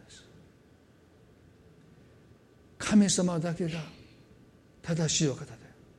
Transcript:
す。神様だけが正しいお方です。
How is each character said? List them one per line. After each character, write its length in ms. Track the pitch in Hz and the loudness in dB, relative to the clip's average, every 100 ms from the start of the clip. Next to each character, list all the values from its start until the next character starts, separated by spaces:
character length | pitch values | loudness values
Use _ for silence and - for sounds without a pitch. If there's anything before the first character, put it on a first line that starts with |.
| - | -20
す。 120 | - - - - - - - - - - - - - - - - - - - - - - - - - - - | -20 -20 -20 -20 -20 -20 -20 -20 -20 -20 -20 -20 -20 -20 -20 -20 -20 -20 -20 -20 -20 -20 -20 -20 -20 -20 -10
神 300 | - 208 202 | 4 6 6
様 300 | - 180 170 | 4 0 0
だ 160 | 175 | -4
け 120 | 165 175 | -4 -4
が 140 | 165 151 - - - - - - - - - | -6 -10 -16 -20 -20 -20 -20 -20 -20 -20 -14
正 260 | - 165 160 | -6 -2 0
し 160 | - | 2
い 40 | 156 | 0
お 60 | |
方 120 | 123 147 | -2 -10
で 60 | |
す。 80 | - - - - | -18 -20 -20 -20